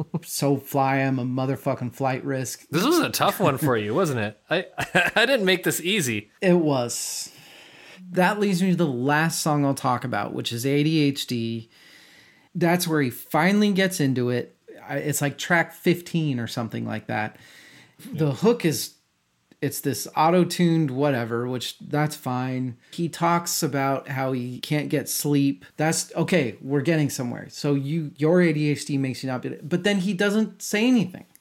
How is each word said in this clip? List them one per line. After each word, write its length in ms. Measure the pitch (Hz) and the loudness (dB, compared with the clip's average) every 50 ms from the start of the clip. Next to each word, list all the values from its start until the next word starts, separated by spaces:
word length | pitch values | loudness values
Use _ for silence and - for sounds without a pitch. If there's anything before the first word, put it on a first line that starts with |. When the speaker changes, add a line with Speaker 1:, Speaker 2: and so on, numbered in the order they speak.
| 156 - | -8 -6
Speaker 1:
<laughs> 160 | - 156 - | -8 -8 -8
so 320 | - - - 143 139 143 | -8 -4 0 0 2 0
fly 400 | 139 139 - - 139 135 135 139 | 0 -2 -2 0 2 2 2 2
I'm 240 | 135 135 135 131 127 | 2 2 0 0 -2
a 40 | 120 | -2
motherfucking 680 | 127 127 131 131 135 131 - - 139 127 - 123 120 - | -2 -2 -2 -2 -2 -2 -2 -2 -4 -2 -2 -4 -6 -4
flight 300 | - 135 131 131 123 - | -2 -2 -2 -2 -2 -4
risk. 420 | 139 135 131 123 - - - - - | -4 -4 -4 -4 -6 -8 -12 -8 -4
Speaker 2:
This 120 | 135 170 208 | -2 0 2
was 140 | 294 359 330 | 2 2 2
a 120 | 233 120 | 2 0
tough 280 | - - 151 196 - - | 0 0 0 0 2 2
one 200 | 190 151 135 123 | 2 2 2 2
for 180 | 156 135 120 | 2 2 2
you, 180 | 110 104 104 117 | 2 0 0 0
wasn't 240 | 180 190 151 127 113 | 0 0 0 0 -2
it? 220 | 104 104 - _ _ - | -2 -4 -6 _ _ -2
I, 160 | 156 185 180 - | -2 -2 -2 -4
<laughs> 400 | - - 120 - - 185 175 165 - | -8 -8 -4 0 2 2 2 2 2
I 100 | 214 233 | 2 4
didn't 200 | 254 277 233 190 | 4 4 2 4
make 160 | 185 190 185 | 2 2 2
this 180 | - 170 147 - | 2 0 -2 0
easy. 520 | 160 180 214 202 139 123 110 104 - - _ - | 0 0 0 0 0 0 -2 -4 -6 -8 _ 0
Speaker 1:
It 140 | 208 180 175 | 4 4 4
was. 760 | 180 156 151 139 127 120 117 - - - - - - - - - - - - - - - - - - - - - - 185 180 | 4 4 2 2 0 -2 -4 -4 -6 -8 -8 -8 -10 -10 -12 -16 -20 -20 -20 -20 -20 -20 -20 -20 -20 -20 -20 -20 -20 -14 -4
That 300 | 175 180 180 196 208 208 | 0 2 2 2 2 2
leads 220 | 202 202 185 170 | 0 0 2 2
me 80 | 196 185 | 2 2
to 60 | 175 | 2
the 100 | 175 175 | 2 2
last 540 | 143 123 120 127 143 147 151 165 165 175 - | 0 0 0 0 2 2 2 2 0 0 -2
song 240 | - 160 147 147 143 | 0 0 2 2 2
I'll 100 | 139 135 | 0 0
talk 300 | - - 127 123 117 - | 0 0 0 0 0 -2
about, 300 | 123 110 101 104 - - | -4 -4 -4 -4 -4 -6
which 180 | 127 113 120 | -6 -6 -6
is 140 | 117 117 123 | -4 -4 -2
A 160 | 139 143 143 | 0 2 2
D 180 | 147 160 160 156 | 2 2 2 2
H 260 | 147 139 139 - - | 2 2 0 -2 -4
D. 440 | - 123 117 113 113 113 113 110 - _ - - - - - - - - - - _ _ _ _ _ - | -6 -4 -4 -4 -4 -6 -8 -10 -14 _ -20 -20 -20 -20 -20 -20 -20 -20 -20 -20 _ _ _ _ _ -4
That's 320 | 165 175 170 180 180 180 | 0 2 2 2 2 2
where 140 | 160 156 151 | 0 0 2
he 80 | 139 120 | 0 0
finally 600 | - - - - - 151 170 190 208 208 208 208 | -2 -8 -6 -2 2 2 4 4 4 4 4 4
gets 280 | 190 185 190 185 185 - | 4 2 2 2 0 0
into 280 | 143 135 123 127 123 123 | 0 0 2 0 0 0
it. 280 | 123 120 120 - _ _ _ - - - - | 0 -2 -4 -6 _ _ _ -20 -20 -16 -10
I, 100 | - 139 | -8 -6
it's, 260 | 139 - 151 139 - | -4 -2 -2 -2 0
like, 160 | 147 139 - - | -2 -2 -2 -4
track 340 | - - 180 170 160 - | -2 2 2 2 2 0
fifteen 680 | - - - 180 175 175 - - - 165 156 147 127 120 | -4 -2 2 2 2 2 0 -4 -2 0 0 0 -2 -2
or 80 | 117 | -4
something 380 | 113 - 127 117 113 120 117 117 | -6 -4 -6 -6 -4 -6 -6 -6
like 200 | 110 110 107 - | -6 -6 -6 -6
that. 300 | - 117 107 107 107 - - - - - - - - - - - _ _ - - - | -4 -4 -4 -4 -4 -8 -12 -20 -20 -20 -20 -20 -20 -20 -20 -20 _ _ -20 -16 -8
The 140 | 226 143 160 | -4 -2 0
Speaker 2:
Yeah. 60 | 147 | 0
Speaker 1:
hook 320 | 123 - 175 226 240 233 - | 0 2 4 4 4 4 2
is, 300 | 160 127 - - - - _ _ _ _ _ _ _ _ _ _ _ _ - | 0 0 -2 -4 -8 -12 _ _ _ _ _ _ _ _ _ _ _ _ -4
it's 180 | 147 139 - - | -4 -4 -4 -4
this 280 | - 139 120 - - - - | -4 -4 -4 -4 -6 -4 0
auto-tuned 720 | 143 156 170 180 180 175 180 - - 175 165 165 160 156 135 | 2 4 4 6 4 4 2 2 2 2 4 4 2 2 0
whatever, 580 | 123 135 147 147 135 117 117 113 117 117 123 127 | 0 0 0 0 0 0 -2 -2 -2 -2 -2 -4
which 300 | 127 120 - - - - | -4 -6 -6 -8 -12 -12
that's 380 | - - 147 147 151 151 151 | -10 -4 -2 0 0 0 -2
fine. 600 | - - 131 127 127 127 131 127 127 127 123 117 - _ _ | -6 -6 -4 -4 -4 -4 -4 -4 -4 -6 -6 -8 -12 _ _
He 180 | - 170 170 156 | -8 -6 -6 -4
talks 540 | - - 170 170 170 170 175 - - - | -4 0 0 2 2 2 0 -2 -4 -2
about 460 | 170 135 139 139 135 135 135 - - - | -2 -2 0 0 0 0 -2 -2 -4 -6
how 240 | 135 131 135 135 | -6 -4 -2 -2
he 260 | 135 123 120 123 123 117 | -2 -4 -4 -6 -8 -8
can't 300 | - - 156 151 139 139 | -4 -2 -2 -2 -2 0
get 200 | 151 135 - - | -2 -2 -2 -2
sleep. 560 | - - - 147 147 139 139 139 139 - - - _ | -4 -4 0 2 2 4 4 2 0 -2 -8 -12 _
That's, 360 | - 151 160 160 - - - - | -2 0 0 0 -2 -4 -4 -2
okay, 400 | 170 165 - 190 160 131 113 95 - | -2 0 2 2 2 2 0 -4 -8
we're 200 | - 135 143 143 | -6 -2 -2 0
getting 280 | 123 165 165 156 147 123 | 2 2 2 2 2 0
somewhere. 360 | - - 123 120 113 95 95 - | -2 -4 -6 -6 -6 -10 -12 -14
So 260 | - - - 143 143 | -10 -4 -2 0 0
you, 360 | 139 135 139 160 170 151 139 - | 0 -2 -2 -4 -4 -4 -6 -4
your 260 | 135 151 156 180 180 | 0 2 4 6 6
A 100 | 175 165 | 6 4
D 160 | 151 151 151 147 | 4 2 2 0
H 140 | 143 - - | 0 -2 -2
D 120 | - 143 139 | -2 -2 -2
makes 240 | 135 131 120 - | -2 -2 -4 -6
you 60 | 135 131 | -6 -6
not 120 | 127 123 | -4 -4
be, 100 | 135 131 127 - | -6 -8 -8 -10
but 220 | - 139 175 175 185 | -6 -4 -2 0 0
then 140 | 208 202 196 | 2 0 2
he 120 | 180 208 190 | 0 0 0
doesn't 460 | 180 202 202 202 220 220 - - - | 0 0 2 2 2 0 0 -4 -10
say 240 | - - 208 208 233 | -8 -4 0 2 4
anything. 400 | 254 254 226 165 - - - - _ _ _ | 4 4 4 2 0 -4 -12 -18 _ _ _